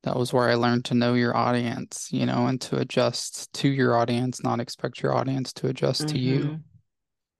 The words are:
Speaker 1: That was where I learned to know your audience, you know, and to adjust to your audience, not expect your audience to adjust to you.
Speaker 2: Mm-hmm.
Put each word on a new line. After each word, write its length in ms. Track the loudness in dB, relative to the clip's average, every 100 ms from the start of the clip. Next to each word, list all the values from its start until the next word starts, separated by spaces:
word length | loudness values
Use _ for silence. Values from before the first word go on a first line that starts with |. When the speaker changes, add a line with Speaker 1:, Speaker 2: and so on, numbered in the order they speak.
Speaker 1:
That 120 | -2 -2
was 160 | 0
where 160 | 2 4
I 40 |
learned 320 | 4 4 2 2
to 80 |
know 200 | 2 2
your 220 | 2 2 2
audience, 720 | 2 0 -2 -6 -10 -12 -6
you 160 | -2 0
know, 220 | 2 0
and 140 | -2
to 160 | -2 -4
adjust 760 | 0 2 2 0 -8 -10 -12 -2
to 120 | 0
your 300 | 2 4 4
audience, 440 | 2 2 0 -2
not 200 | -2 -2
expect 400 | -4 -6 -8 -4
your 120 | -2
audience 380 | 0 0 -2 -4 -4
to 120 | -4
adjust 400 | 0 0 0 -2
to 100 | -2
you. 220 | 2 2
Speaker 2:
Mm-hmm. 160 | 0 -6 -12 -20 _ _ _ _ _